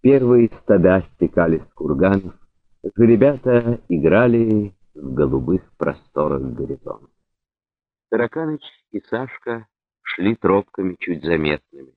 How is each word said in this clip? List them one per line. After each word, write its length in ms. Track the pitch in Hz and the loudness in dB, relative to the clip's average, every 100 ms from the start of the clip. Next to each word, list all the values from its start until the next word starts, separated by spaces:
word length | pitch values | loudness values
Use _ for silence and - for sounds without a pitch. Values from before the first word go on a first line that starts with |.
Первые 480 | 131 139 123 123 117 - | 4 4 4 4 2 -2
стада 400 | - 101 90 92 - | 0 4 4 2 -2
стекались 480 | _ 85 - 85 80 | _ -2 0 0 -2
с 120 | - | -6
курганов, 600 | _ 76 71 92 98 92 - _ _ _ _ - | _ -6 0 2 0 -4 -18 _ _ _ _ -12
жеребята 840 | - 113 113 139 139 127 120 117 120 _ | 2 4 6 4 2 0 0 0 -6 _
играли 840 | 78 78 95 123 117 113 107 101 _ _ | 0 2 4 4 2 2 0 -2 _ _
в 200 | 76 69 | -16 -10
голубых 480 | 65 71 67 64 92 _ _ | -2 -2 -2 -2 -4 _ _
просторах 640 | 82 69 _ 71 76 69 | -6 -6 _ -6 -4 -4
горизонта. 640 | 67 60 67 - - - _ _ _ _ _ _ _ _ _ _ _ | -6 -10 -10 -10 -12 -16 _ _ _ _ _ _ _ _ _ _ _
Тараканыч 520 | 113 120 160 160 151 - _ _ | -4 -2 -4 -8 -8 -14 _ _
и 80 | 104 | -14
Сашка 680 | _ 113 127 - - 117 110 _ _ _ | _ -8 -8 -12 -10 -10 -12 _ _ _
шли 340 | - - 95 113 | -14 -4 -2 -2
тропками 600 | 95 98 - - 92 90 | 0 0 -2 -8 -8 -6
чуть 240 | - 82 | -8 -6
заметными. 680 | 76 82 76 73 _ 71 65 | -2 -2 -2 -4 _ -20 -20